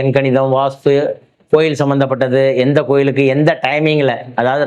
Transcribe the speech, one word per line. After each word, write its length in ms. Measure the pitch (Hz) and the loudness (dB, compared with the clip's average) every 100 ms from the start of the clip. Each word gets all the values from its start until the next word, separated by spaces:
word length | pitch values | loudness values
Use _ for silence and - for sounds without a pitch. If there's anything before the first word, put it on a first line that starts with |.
எண்கணிதம், 500 | 135 139 135 131 135 131 | 0 0 0 0 0 0
வாஸ்து, 360 | 139 135 143 139 147 - _ _ _ | -2 -2 0 0 -2 -8 _ _ _
கோயில் 220 | 151 160 | 0 2
சம்பந்தப்பட்டது, 840 | 143 139 139 131 127 131 135 135 127 | 0 0 0 0 -2 0 2 2 2
எந்த 200 | 127 139 139 | 2 0 2
கோயிலுக்கு 360 | 139 139 131 135 | 0 2 0 0
எந்த 320 | 135 151 156 | 2 0 0
டைமிங்ல, 480 | 131 147 156 151 131 117 127 120 | -4 -2 0 0 0 -2 -6 -4
அதாவது 240 | 120 139 | -2 0